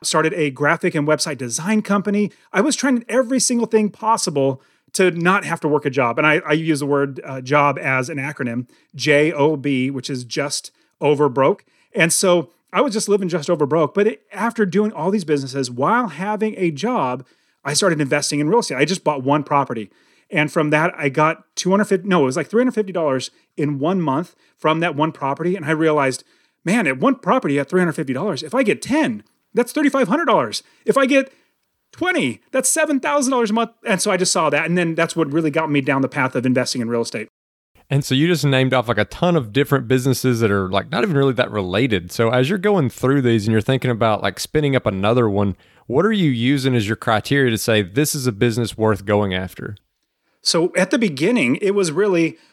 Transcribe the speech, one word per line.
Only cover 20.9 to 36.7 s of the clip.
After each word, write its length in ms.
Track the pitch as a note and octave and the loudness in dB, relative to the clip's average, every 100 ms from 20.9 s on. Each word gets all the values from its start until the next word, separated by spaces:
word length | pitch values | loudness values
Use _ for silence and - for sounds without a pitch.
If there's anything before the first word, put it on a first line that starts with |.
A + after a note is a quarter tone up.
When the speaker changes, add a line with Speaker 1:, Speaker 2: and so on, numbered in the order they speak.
| - | -2
Speaker 1:
I 120 | C#3+ | -4
got 360 | C#3 D#3 E3 _ - | 0 0 0 _ -6
two 140 | F3+ | 0
hundred 160 | G3 G#3 | 0 2
fifty, 220 | F#3+ G3 | -2 2
no, 140 | F#3 | 2
it 40 | C3 | 2
was, 100 | C3 | 0
like, 120 | D3+ | -2
three 120 | A3 | 0
hundred 140 | B3+ | 0
fifty 180 | G#3+ G3 | 0 -4
dollars 380 | F3 D#3 C3 - _ _ - | -2 -2 -2 -4 _ _ -4
in 220 | D3 C#3 | -4 -2
one 220 | D3+ F#3+ | 0 0
month 340 | D#3 C3+ F3+ _ _ _ | 0 -2 -4 _ _ _
from 240 | D#3+ D#3+ | -2 0
that 140 | F3 | -2
one 180 | C#3+ D#3+ | -2 -4
property. 440 | - C#3 C3+ F3 F#3+ | -2 -6 -4 -4 -4
And 80 | |
I 80 | D#3 | -2
realized, 500 | D#3 D#3+ D3+ C3+ B2 - _ _ _ | 0 2 2 0 -2 -10 _ _ _
"Man, 220 | E3 A3+ D#3+ | -2 0 0
at 120 | C3 | 0
one 180 | A#3+ C4 | 0 0
property 420 | F3 B3+ E3+ C#3 | 0 0 2 -2
at 100 | C#3 | 0
three 120 | F#3 | 0
hundred 140 | F3 | 0
fifty 180 | D3 C#3+ | -2 -4
dollars, 300 | B2+ G3+ C#3+ | -4 -4 -6
if 120 | D3+ | -4
I 80 | B3+ | -2
get 180 | A3 C3+ | 0 0
ten, 440 | - C#4+ A#3+ G#2 - _ _ | 0 0 0 -4 -12 _ _
that's 180 | G#3 A#3+ | -4 -2
thirty-five 360 | D4 C#4+ C4+ G#3 | 0 0 2 0
hundred 180 | C#4+ D#4 | 0 2
dollars. 360 | G3 A#2 - - _ - | 2 2 -4 -12 _ -2
If 100 | C4+ | 2
I 100 | C4+ | 4
get 260 | C#4 C4+ _ _ _ _ _ _ | 2 0 _ _ _ _ _ _
twenty, 480 | - F4+ F4+ C#3+ A2+ _ | -6 -2 0 -2 -4 _
that's 160 | C4 - | -2 0
seven 320 | E4 D#4 C#4 | 0 0 0
thousand 320 | D4+ D4 B3+ | 0 0 0
dollars 180 | C4 A3+ | 0 0
a 40 | |
month." 180 | A3 A3 _ | 0 -2 _
And 160 | A#3 F#3+ | -4 -2
so 100 | G#3 | 0
I 60 | F#3 | 0
just 160 | F3+ | 0
saw 180 | F#3+ D#3 | 0 2
that. 160 | C#3+ D#3+ | 0 0
And 120 | F3 | 0
then 160 | E3+ | 0
that's 220 | D#3+ E3 E3 | 0 -2 0
what 160 | D3+ | -2
really 180 | D#3+ D#3+ | 0 0
got 200 | D3 D#3+ | 0 0
me 100 | C#3+ | 0
down 220 | C3+ C3+ | 0 0
the 60 | C3+ | 0
path 280 | D3 B2+ C3 | -2 -2 0
of 100 | B2+ | 0
investing 340 | B2+ B2 | 0 0